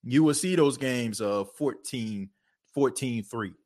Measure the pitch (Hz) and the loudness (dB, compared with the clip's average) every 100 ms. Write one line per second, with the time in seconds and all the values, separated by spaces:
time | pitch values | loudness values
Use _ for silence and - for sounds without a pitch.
0 | 120 131 156 147 185 180 147 123 131 127 | 2 4 4 4 0 4 4 2 -2 -2
1 | 117 104 104 101 101 - 147 113 - 127 | -2 -2 -2 -2 -2 -4 -4 -4 -10 -8
2 | 110 104 98 _ _ _ _ - 139 123 | -6 -6 -10 _ _ _ _ 0 0 0
3 | 131 117 101 117 101 82 | -4 -4 -6 -8 -8 -10